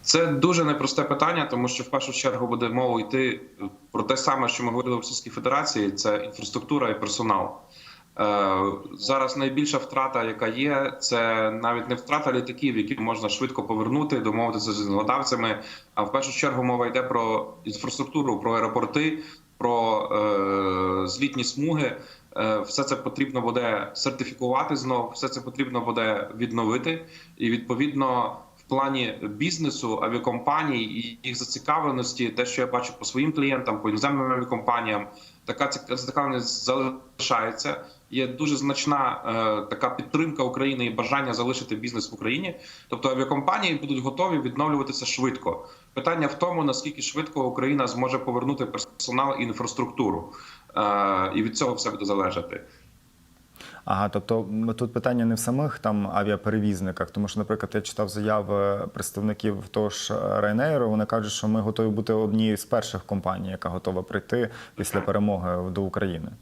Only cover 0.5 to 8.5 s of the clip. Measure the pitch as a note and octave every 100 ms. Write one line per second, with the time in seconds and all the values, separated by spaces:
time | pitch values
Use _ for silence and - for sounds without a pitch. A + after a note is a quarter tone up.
0.5 | E3+ D#3 C#3+ C3+ - C3+ C#3 D#3 E3+ C#3+
1.5 | B2 B2 - B2+ C3+ - B2 C3+ A2+ A#2+
2.5 | A#2 A#2+ A#2+ B2+ A2+ G#2+ C3+ B2+ A2 -
3.5 | - G2 - - A2+ A2 C3+ - C3+ A#2+
4.5 | - A#2+ A#2 B2+ A#2+ - - - A#2 G#2
5.5 | C#3 D3 A2+ G2+ G2 G#2+ G#2 - - G#2+
6.5 | A#2+ - D3 A#2+ G#2+ G#2 - A2 F#2+ F2+
7.5 | - - - - - - - G#2 G#2 G2